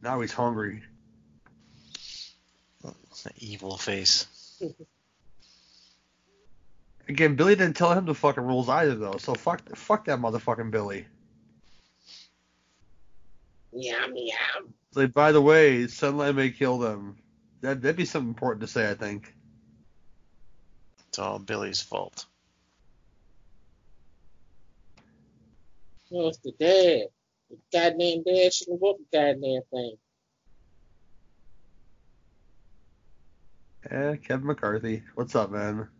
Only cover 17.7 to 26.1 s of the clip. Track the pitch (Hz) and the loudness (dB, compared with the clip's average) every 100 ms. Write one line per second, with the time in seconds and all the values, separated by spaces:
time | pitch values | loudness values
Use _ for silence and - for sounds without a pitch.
17.7 | 135 127 165 175 165 123 117 127 107 107 | -2 -2 -2 -2 -4 -4 -4 -4 -4 -4
18.7 | 123 107 101 104 104 104 - _ _ _ | -2 -2 -2 -6 -8 -12 -20 _ _ _
19.7 | _ _ - - - - _ - - - | _ _ -20 -20 -20 -20 _ -20 -20 -20
20.7 | - - _ _ - 98 104 98 104 101 | -20 -20 _ _ -10 -8 -8 -8 -6 -6
21.7 | 95 - - 92 - - _ _ _ _ | -8 -8 -10 -10 -14 -20 _ _ _ _
22.7 | _ _ _ _ _ _ - - - - | _ _ _ _ _ _ -20 -20 -20 -20
23.7 | _ _ - - - - - - - - | _ _ -20 -20 -20 -20 -20 -20 -20 -20
24.7 | - - - _ _ _ _ _ - - | -20 -20 -20 _ _ _ _ _ -20 -20
25.7 | - - - _ | -20 -20 -20 _